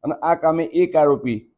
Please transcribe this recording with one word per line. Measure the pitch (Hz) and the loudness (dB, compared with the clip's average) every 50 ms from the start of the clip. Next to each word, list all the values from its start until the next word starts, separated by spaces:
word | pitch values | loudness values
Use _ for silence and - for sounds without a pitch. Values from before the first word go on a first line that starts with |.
| - | -8
અને | 143 156 - | -8 -6 -4
આ | 147 160 170 | -2 -2 -2
કામે | - 160 160 160 165 165 - | 0 0 0 0 0 -4 -2
એક | - 170 180 180 - | 0 0 0 2 2
આરોપી | 160 147 147 139 - - 123 117 107 - _ _ | 2 4 4 2 0 -2 -6 -6 -6 -8 _ _